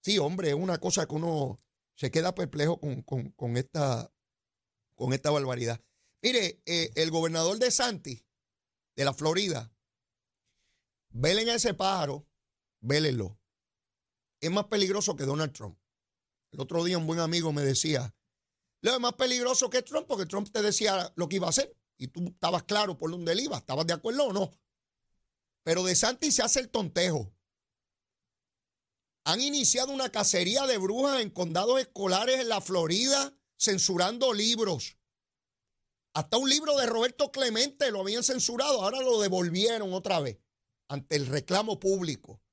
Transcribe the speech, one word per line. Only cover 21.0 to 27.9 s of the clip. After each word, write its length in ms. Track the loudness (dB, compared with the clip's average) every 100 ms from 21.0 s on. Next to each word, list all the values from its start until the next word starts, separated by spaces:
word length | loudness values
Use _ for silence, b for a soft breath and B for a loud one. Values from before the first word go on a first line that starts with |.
| -2 -4
lo 120 | -2
que 100 | 0
iba 100 | 2
a 20 |
hacer 260 | 2 0 -8 _ _
y 100 | -14
tú 200 | -8 -8
estabas 360 | -2 0 0
claro 340 | 0 0 0 -2
por 140 | -6
dónde 200 | -4 -2
él 80 | -2
iba, 160 | -2 -6
estabas 300 | -4 -2 0
de 60 |
acuerdo 320 | -2 -2 0 0
o 80 |
no". 180 | 0 -4 -8 _ _ _ _ _ _ _ _ _ _
Pero 200 | -2 0
DeSantis 520 | 4 4 2 2 0 2
se 80 |
hace 160 | 2 2
el 100 | 0
tontejo. 640 | -2 -2 0 0 0 -4 _ _ _ _ _ _